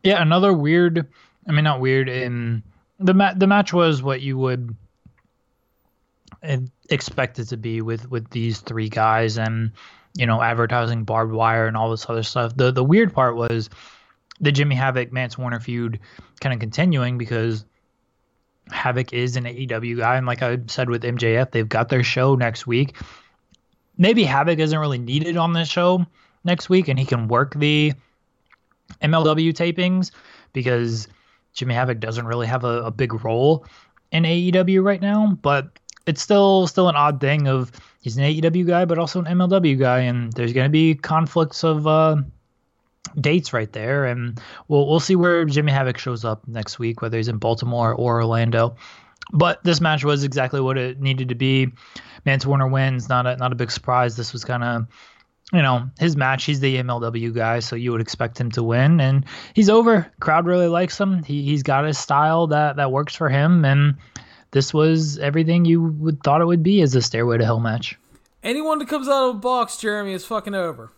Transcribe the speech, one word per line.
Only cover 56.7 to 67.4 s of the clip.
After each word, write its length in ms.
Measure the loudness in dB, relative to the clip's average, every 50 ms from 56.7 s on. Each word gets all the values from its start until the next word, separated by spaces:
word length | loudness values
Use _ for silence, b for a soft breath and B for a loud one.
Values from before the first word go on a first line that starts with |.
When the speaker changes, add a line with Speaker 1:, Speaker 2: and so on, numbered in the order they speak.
| 0 -2
Speaker 1:
M 100 | -4 -4
L 100 | -6 -4
W 320 | -6 -6 -6 -4 -6 -4
guy, 280 | -4 -2 -2 0 -2 -2
so 180 | -4 -6 -8
you 160 | -6 -4 -2 -2
would 80 | -2
expect 380 | -4 -6 -4 -6 -6 -6 -4 -6
him 120 | -6 -4
to 120 | -2 -2 -2
win, 360 | 0 2 4 4 4 4 4
and 240 | 4 4 2 2 0 B B B B B B
he's 160 | 4 4 6
over. 420 | 6 6 6 6 4 4 2 -2 _ -6
Crowd 260 | -2 2 2 2 2
really 220 | 2 2 2 2
likes 320 | 2 2 0 0 -2 -2 -4
him. 240 | -2 0 0 -2 -2
He, 200 | -4 -6 -4 -2
he's 200 | 0 -2 0 0
got 220 | 0 0 2 2
his 120 | 0 -4
style 500 | -6 -4 0 2 2 2 4 2 2 2
that, 280 | 2 2 0 0 0 0
that 160 | -2 -2 0
works 240 | 0 -2 -4 -4 -6
for 140 | -2 0 0
him, 340 | 2 2 4 4 4 4 4
and 320 | 4 4 4 4 2 0 B B B B B B B B B B B 0
this 200 | 0 0 2 2
was 460 | 2 4 4 4 2 0 -2 -4 -4
everything 460 | -4 -2 0 0 2 2 4 4 4
you 160 | 4 4 4
would, 420 | 2 0 -2 -2 -2 -2 -2 0 0
thought 160 | 2 2 4
it 60 | 4
would 180 | 2 2 2 4
be 180 | 4 4 4
as 140 | 4 4 2
a 60 | 0
Stairway 360 | 0 0 -2 -2 0 0 2
to 80 | 2